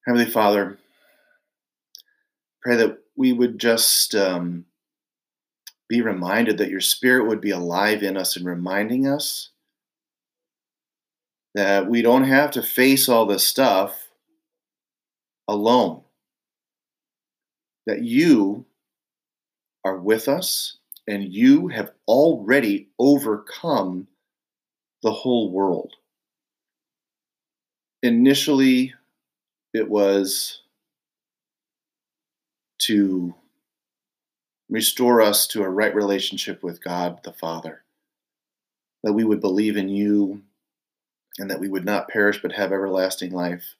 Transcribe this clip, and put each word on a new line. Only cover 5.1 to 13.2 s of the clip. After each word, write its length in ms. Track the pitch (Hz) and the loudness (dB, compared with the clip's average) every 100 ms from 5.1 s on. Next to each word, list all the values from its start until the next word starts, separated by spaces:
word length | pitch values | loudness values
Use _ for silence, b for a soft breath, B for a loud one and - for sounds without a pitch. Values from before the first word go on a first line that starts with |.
| _ _ _ _ _ - _ _ | _ _ _ _ _ -20 _ _
be 140 | 117 | -2
reminded 560 | 113 92 87 107 117 95 | -2 -4 -2 0 0 0
that 120 | 101 | -2
your 120 | 95 | -2
Spirit 460 | - - 127 127 113 | -2 0 2 2 2
would 140 | 104 | -2
be 100 | 104 | -4
alive 520 | 90 87 87 104 107 | -4 -4 -2 0 0
in 140 | 98 95 | -2 -4
us 180 | 90 92 | -4 -6
and 100 | 90 | -6
reminding 600 | 87 90 98 107 127 135 | -8 -6 -4 -2 -2 0
us 420 | 143 - - - _ _ _ _ _ _ _ _ _ _ _ _ _ _ _ _ _ _ _ _ 101 | -2 -6 -10 -14 _ _ _ _ _ _ _ _ _ _ _ _ _ _ _ _ _ _ _ _ -2
that 320 | 98 98 95 | 2 2 2
we 140 | 117 | 2
don't 220 | 113 127 | 4 4
have 280 | 135 135 147 | 4 4 2
to 120 | 131 | -2
face 440 | - - 131 135 131 | -4 2 4 4 4
all 180 | 117 | 2